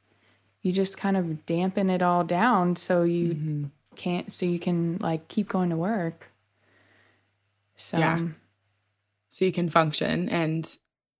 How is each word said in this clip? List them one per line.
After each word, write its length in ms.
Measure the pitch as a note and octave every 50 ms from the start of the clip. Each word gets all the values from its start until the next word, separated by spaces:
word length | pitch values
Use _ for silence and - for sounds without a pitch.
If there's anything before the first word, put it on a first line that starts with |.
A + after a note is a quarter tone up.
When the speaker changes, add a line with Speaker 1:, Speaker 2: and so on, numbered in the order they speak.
| _ _ _ _ _ _ _ _ _ _ _ _
Speaker 1:
you 100 | - F#3
just 280 | F3+ F#3+ F#3+ F#3+ - -
kind 180 | - G3 G3
of 300 | F#3+ F3 E3 D#3+ D#3 -
dampen 420 | - E3+ E3+ F3+ F#3+ F#3+ G#3 F#3+ F#3+
it 140 | F#3 F3+ F3+
all 220 | F3 F3 F3 F3
down 520 | E3 F3 E3+ G#3+ B3+ A#3 F#3 F3+ F3+ F3+
so 280 | F3 - - F#3 F3 F3
you 300 | E3+ E3+ E3+ E3+ E3 D#3+
Speaker 2:
Mm-hmm. 300 | D3 D#3 D#3 D3+ D3 C#3+ C#3+ - _ _ _ -
Speaker 1:
can't, 360 | - - F3+ F3 F3 - -
so 140 | - - F#3
you 140 | F3 F3 E3+
can, 400 | - F3+ F3 E3+ E3+ E3+ E3 -
like, 280 | - E3 E3 D#3+ - -
keep 200 | - G#3+ G3+ -
going 220 | - F#3 F#3 F3
to 60 | E3
work. 540 | D#3+ E3+ G3+ A#3 G3+ E3+ E3 E3 - - - _ _ _ _ _ _ _ _ _ _ _ _ _ _ _ _ _ _ _ _ _ _ _ _ _ _ _ _ _
So 220 | - - - - E3+
Speaker 2:
Yeah. 220 | D#3+ D#3 E3 E3+ E3+ E3+ D#3 - _ _ _ _ _ _ _ _ _ _ _ _ _ _ _ _ _ _
So 140 | - - F#3+
you 80 | F#3 F3
can 160 | F3+ F3 E3
function 600 | - F3 D#3+ D#3 D3+ - - - D#3+ E3+ F3+ -
and, 360 | - E3+ E3 D#3 D#3+ E3 D#3+ - - - _ _ _ _ _ _ _ _